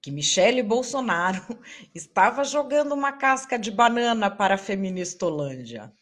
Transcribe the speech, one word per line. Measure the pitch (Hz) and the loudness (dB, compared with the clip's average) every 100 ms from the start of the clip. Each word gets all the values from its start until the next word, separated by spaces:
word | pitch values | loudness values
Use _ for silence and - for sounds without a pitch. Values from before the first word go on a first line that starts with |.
que | - | -10
Michele | 143 147 190 202 254 | -4 0 4 4 4
Bolsonaro | 208 233 254 277 240 170 180 190 - 233 - | 0 0 0 -4 -2 0 0 -2 -8 -16 -16
<laughs> | - - | -20 -18
estava | 170 - - 202 240 | -18 -4 2 4 2
jogando | 277 294 262 294 285 | -2 -2 0 0 0
uma | 285 277 | 0 -2
casca | 277 269 262 - 240 | 0 2 2 -2 -6
de | 214 | -4
banana | 202 233 233 240 226 202 | 2 4 4 0 2 0
para | 202 190 | 2 2
a | 196 | 2
Feministolândia. | 196 196 190 185 180 - 175 151 139 131 117 117 107 _ | 0 -4 -4 -4 -8 -4 -4 -2 -6 -8 -12 -14 -14 _